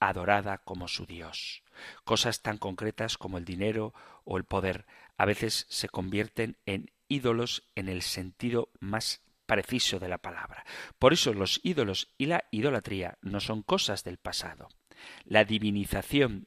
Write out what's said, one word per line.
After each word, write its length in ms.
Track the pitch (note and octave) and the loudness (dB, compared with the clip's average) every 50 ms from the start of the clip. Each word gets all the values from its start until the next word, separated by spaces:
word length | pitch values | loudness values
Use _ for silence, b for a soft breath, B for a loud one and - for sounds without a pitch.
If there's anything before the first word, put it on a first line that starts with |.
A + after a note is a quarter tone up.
adorada 560 | - G2 F#2+ F#2 F2 F#2 G2+ G2+ G2+ G2+ G2 F#2+ | 2 2 2 0 4 4 4 4 4 0 -6 -6
como 320 | - - F#2+ F2+ F2 E2+ | -8 -10 -8 -8 -6 -6
su 160 | - - - | -6 -8 -8
Dios. 580 | - F2+ E2+ E2+ E2 - - - - - - - B B B B B B B B | -8 -10 -12 -12 -12 -10 -10 -10 -10 -12 -14 -16 B B B B B B B B
Cosas 380 | - A2+ A2 - B2 A2 - | 2 2 4 4 2 0 0
tan 160 | - A#2 G#2+ G#2+ | -2 -4 -4 -2
concretas 600 | - G2+ F#2 - G#2+ G#2+ G#2+ - A2 A2+ - - | -4 -6 -4 -2 -4 -4 -2 -2 -2 -4 -4 -6
como 200 | - F#2+ F#2+ F2+ | -6 -6 -6 -6
el 80 | F2 | -6
dinero 480 | F2 F#2 F2+ G2 G#2+ G#2+ A2+ G#2+ A2 B B B B B B B | -6 -4 -2 0 0 0 0 -2 -4 B B B B B B B
o 120 | - F#2+ F#2 | -4 -2 -2
el 60 | F#2+ | -2
poder 420 | - - G2 F#2 F#2+ F2+ F#2+ - B B B B B B - | 0 0 0 2 0 -2 -2 -6 B B B B B B 2
a 80 | F#2+ | 4
veces 420 | G2+ G#2 - - A2 - - - - | 4 4 2 0 0 0 -2 -4 -4
se 180 | - - - G#2 | -6 -4 -4 -4
convierten 720 | - - F#2 F#2+ G2+ G2+ G#2+ A2 - - A2+ A2 - - _ | -4 -4 -4 0 0 0 -2 -2 -2 -4 -4 -4 -4 -8 _
en 260 | - G2 F#2+ - - - _ _ _ | -4 -4 -4 -4 -8 -16 _ _ _
ídolos 560 | C#3 C#3+ B2 B2 A#2 A2+ B2 A#2+ - - - _ _ | -2 0 2 2 2 2 0 -2 -4 -6 -8 _ _
en 120 | - G2 F#2+ | -8 -6 -4
el 140 | F#2 F2+ | -4 -4
sentido 680 | F2+ - - - F2+ F2+ F2+ _ - B2 A#2 A#2+ A#2 - _ - | -2 -4 -4 -4 -6 -8 -8 _ -4 0 0 0 0 -2 _ -10
más 420 | - G2 G2+ A2 - - - - _ _ _ _ _ | -6 -4 -2 -2 -2 -2 -4 -6 _ _ _ _ _
preciso 540 | - A2+ G#2 F#2+ - B2+ B2 - - - F#2+ | 2 2 2 2 2 0 0 2 0 0 -2
de 80 | F2+ F#2 | -4 -4
la 100 | F2+ F2 | -6 -6
palabra. 480 | - - - - - - - - - B B B B B B _ | -6 -8 -10 -10 -10 -12 -12 -16 -16 B B B B B B _
Por 160 | - B2+ D#3 | 8 8 8
eso 200 | E3+ - C#3 A2 | 8 4 2 2
los 260 | G2 G2 F2+ - - | 2 2 0 0 0
ídolos 520 | - F3+ F#3 D3+ A#2+ G2+ F#2+ - - - _ _ | 0 0 2 2 2 0 0 -2 -4 -6 _ _
y 100 | C3+ C#3+ | 0 0
la 180 | E3+ D#3+ - - | 0 0 -2 -2
idolatría 640 | - G#2+ A2 D3 C3+ A2 - - G#2 F#2+ F2+ F2+ - - | -2 0 2 2 2 0 -2 -2 -4 -4 -4 -6 -8 -8
no 200 | - F#2+ G2 G2+ | -8 -4 -4 -4
son 220 | - - A2 A2 G#2 | -2 -2 -4 -4 0
cosas 400 | - F3+ G3 - - G#2 F#2+ - | 0 0 0 2 0 -2 -2 -4
del 140 | - F2+ - | -8 -10 -8
pasado. 520 | _ - - - - F2 - - - - - _ _ _ B B B B B B B | _ -6 -6 -4 -6 -6 -10 -12 -18 -20 -20 _ _ _ B B B B B B B
La 200 | - - G#2+ G#2+ | 4 6 6 6
divinización 1000 | G#2 A2 G#2+ G#2+ G#2+ G2+ G2+ G2 - - G2+ F#2+ - - C#3+ C#3 B2 G#2 F#2+ - | 6 4 2 2 2 2 2 0 0 0 -2 -2 0 4 4 4 4 2 -4 -10